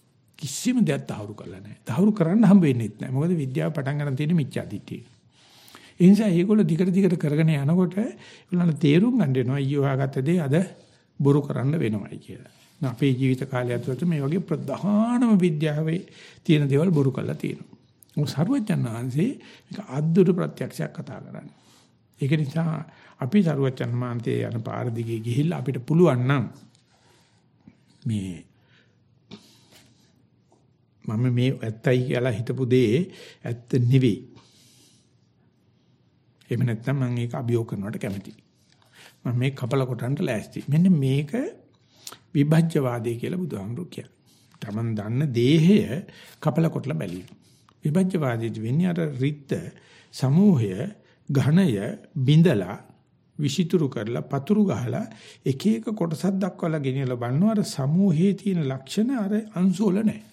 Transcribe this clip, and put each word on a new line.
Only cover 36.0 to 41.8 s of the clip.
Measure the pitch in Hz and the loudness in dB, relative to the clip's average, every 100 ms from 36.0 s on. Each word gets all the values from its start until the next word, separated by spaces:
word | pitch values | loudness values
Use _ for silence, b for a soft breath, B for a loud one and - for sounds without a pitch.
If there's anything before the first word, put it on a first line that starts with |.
| _ _ _ _ | _ _ _ _
එහෙම | - 120 | -8 -2
නැත්නම් | 123 110 - 139 | -2 -2 -4 -2
මම | 123 120 | -2 -2
ඒක | 117 | -4
අභියෝග | 104 117 117 113 | -6 -2 -2 -2
කරනවට | 101 98 - | -8 -8 -8
කැමතියි. | 101 101 - - _ _ _ _ b b b b | -8 -8 -12 -20 _ _ _ _ b b b b
මම | 139 120 | -4 -2
මේ | 135 | -2
කපල | 135 113 139 | -4 -4 -2
කොටන්න | 123 117 120 143 | -2 -4 -6 -4
ලෑස්ති. | 147 107 - - | -4 -4 -8 -12
මෙන්න | - 151 190 | -2 2 4
මේක | 160 135 139 151 233 349 - _ _ | 4 2 0 -2 -6 -6 -10 _ _